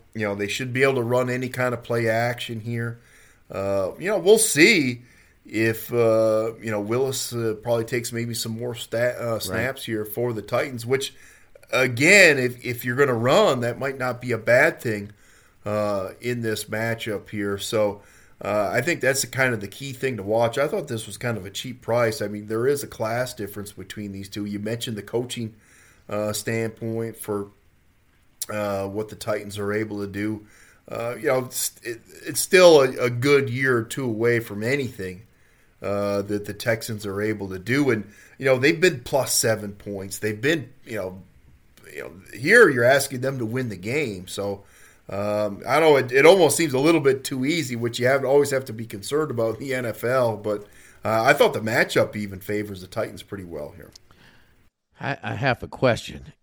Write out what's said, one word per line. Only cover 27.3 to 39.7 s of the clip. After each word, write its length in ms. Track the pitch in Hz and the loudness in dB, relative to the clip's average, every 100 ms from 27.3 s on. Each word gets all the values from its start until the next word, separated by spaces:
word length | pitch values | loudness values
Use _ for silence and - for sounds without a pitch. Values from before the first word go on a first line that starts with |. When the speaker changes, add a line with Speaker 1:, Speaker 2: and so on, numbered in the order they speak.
| 101 101 _ _ _ _ _ _ _ _ - - | -6 -6 _ _ _ _ _ _ _ _ -14 -8
Speaker 1:
uh, 400 | 107 104 98 98 | -6 -4 -4 -4
what 180 | 98 107 | -6 -8
the 80 | 95 | -8
Titans 420 | - 107 104 104 | -6 -6 -6 -6
are 140 | 101 | -2
able 300 | 104 107 104 | -2 -4 -6
to 60 | 101 | -6
do. 380 | 98 107 107 - - - _ - | -4 -4 -4 -10 -20 -20 _ -12
Uh, 240 | 117 117 123 | -8 -6 -4
you 100 | 147 | 0
know, 180 | 131 120 | 0 -2
it's, 260 | - - - | -6 -6 -6
it, 200 | - 113 - - - | -10 -10 -12 -16 -8
it's 160 | 143 | -4
still 400 | - 185 180 156 | 4 8 10 10
a, 240 | 131 - 123 | 6 2 -2
a 40 | |
good 400 | 120 143 143 123 | 2 4 4 4
year 280 | 123 135 120 | -2 0 0
or 60 | |
two 200 | 113 - | -2 -6
away 380 | 127 107 117 117 | -4 0 2 2
from 220 | 113 104 | -2 -6
anything, 580 | 113 143 123 - 92 92 110 _ _ _ _ _ | -2 -2 -4 -8 -10 -12 -20 _ _ _ _ _
uh, 400 | 98 101 101 101 | -6 -2 -2 -2
that 200 | 101 104 | -2 -4
the 100 | 104 | -6
Texans 520 | 101 120 113 - 104 101 | -6 -2 -2 -4 -10 -8
are 160 | 98 | -4
able 260 | 107 104 98 | -2 -4 -6
to 100 | 92 | -8
do. 320 | 95 135 139 | -2 0 2
And, 140 | 110 101 - - - | 0 -4 -16 -20 -4
you 60 | |
know, 140 | 135 127 | 0 2
they've 240 | 139 165 | 2 2
been 180 | 180 139 | 0 0
plus 340 | - 139 120 | -2 -2 0
seven 380 | - 120 104 104 | 0 0 -2 -4